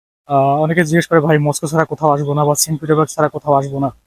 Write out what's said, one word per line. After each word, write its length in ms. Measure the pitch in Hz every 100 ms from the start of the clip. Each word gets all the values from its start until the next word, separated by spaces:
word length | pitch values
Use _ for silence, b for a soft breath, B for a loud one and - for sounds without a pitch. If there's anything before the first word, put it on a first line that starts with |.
| _ _ -
আহ, 340 | 139 139 143
অনেকে 240 | 156 165
জিজ্ঞেস 220 | 160 165 -
করে, 140 | 165
"ভাই, 180 | 147 151
মস্কো 280 | 147 139 151
ছাড়া 180 | 160
কোথাও 260 | 156 147 156
আসবো 240 | 143 143
না 100 | 147
বা 100 | 147
সেন্ট 260 | 143 - 156
পিটারবার্গ 300 | 156 156 156
ছাড়া 180 | - 151
কোথাও 260 | 147 147
আসবো 260 | 139 139 139
না।" 80 | 139 -